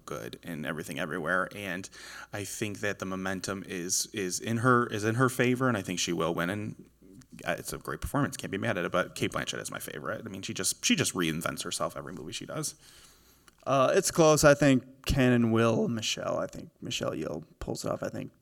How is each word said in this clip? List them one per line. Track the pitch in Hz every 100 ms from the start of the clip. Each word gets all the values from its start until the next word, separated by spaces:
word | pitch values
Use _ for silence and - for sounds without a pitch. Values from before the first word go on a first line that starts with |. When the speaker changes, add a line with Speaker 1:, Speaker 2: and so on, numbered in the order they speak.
| -
Speaker 1:
good | 67 57 -
in | 85 80 73
Everything | 78 82 87
Everywhere, | 85 85 78 92 92 104
and | 101 87 95 - - - -
I | 107
think | 98 - 110 101
that | 107 98
the | 95
momentum | 95 92 95 95 98 87
is, | 92 87 - -
is | 110 92 90
in | - 113
her, | 123 123 120
is | 107
in | 104 113
her | 131
favor, | 123 123 123 131
and | 110
I |
think | 92 90
she | -
will | 85 82 85
win. | 85
And, | 104 107 - - _ - 92 - -
uh, | - 87
it's | -
a | 69
great | - 73
performance, | - 135 117 -
can't | -
be | 95
mad | 110 98
at | 90
it. |
But | 104 - -
Cate | 101
Blanchett | - - 60
is | -
my | -
favorite. | - - 69 107
I | 113
mean, | 98
she | 98
just, | 110 92 - -
she | 226
just | 113 95
reinvents | 82 78 67 76
herself | 87 - 82 71
every | 71
movie | 87 76
she | 110 -
does. | - 147 - - - - _ _ _ - _ -
Speaker 2:
Uh, | 135 131 165
it's | 180
close. | - 160 151
I | 151
think | 143 143 131 - - -
Ken | 139 127
and | 120 117
Will, | 110 117 113 220
Michelle. | 117 107 - - -
I | -
think | - - _
Michelle | - - -
Yeoh | 69 73 73 - _
pulls | - -
it | -
off. | 101
I | 101
think | 107 - -